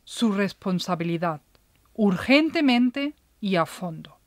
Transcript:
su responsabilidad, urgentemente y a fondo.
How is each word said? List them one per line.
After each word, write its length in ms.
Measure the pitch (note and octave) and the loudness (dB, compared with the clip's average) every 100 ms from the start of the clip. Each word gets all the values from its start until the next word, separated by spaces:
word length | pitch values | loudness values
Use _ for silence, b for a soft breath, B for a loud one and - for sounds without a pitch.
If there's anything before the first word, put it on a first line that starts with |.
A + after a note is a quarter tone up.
su 280 | - - A3+ | -12 -2 0
responsabilidad, 1120 | G3+ F#3+ - G3 F3+ - E3+ E3+ E3+ F3 D3+ - _ _ _ _ | 0 -2 -4 -4 -2 -2 -4 -2 -2 -4 -6 -12 _ _ _ _
urgentemente 1200 | - G3+ F3+ - C#4 D#4+ E4 C#4 A#3+ B3 C#4 C#4+ - _ _ | 0 2 2 4 4 4 2 2 4 2 0 -6 -8 _ _
y 160 | G3+ F3+ | -2 0
a 100 | D#3+ | -2
fondo. 500 | - F3+ D#3+ D#3 - | -6 -10 -10 -16 -20